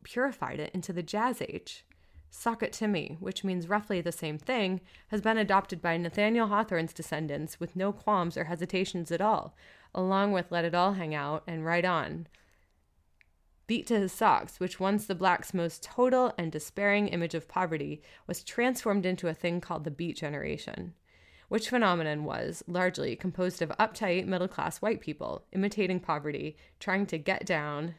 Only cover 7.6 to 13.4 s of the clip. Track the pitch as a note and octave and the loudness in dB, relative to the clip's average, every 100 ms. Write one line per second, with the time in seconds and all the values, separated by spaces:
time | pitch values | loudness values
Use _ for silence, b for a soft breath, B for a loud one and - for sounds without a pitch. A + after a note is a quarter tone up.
7.6 | F3 F3+ G3 G3+ - G3+ F3 - D#3+ E3+ | -6 0 0 0 2 4 2 0 -4 -4
8.6 | - F#3 F#3+ F3+ E3 E3 G#3 G#3 - B | -2 0 0 -2 -2 2 4 2 0 B
9.6 | B B B - F#3 G3 G3+ F#3+ F3 F3 | B B B -2 2 4 4 2 0 0
10.6 | E3+ F3 F#3 G3 D#3+ D3+ C#3+ D#3 - E3 | 2 4 4 2 -2 -2 -2 -4 -4 -4
11.6 | D#3+ E3+ F3+ E3 - E3 E3 b b b | 2 4 4 2 0 -6 -10 b b b
12.6 | b b _ _ _ _ _ _ | b b _ _ _ _ _ _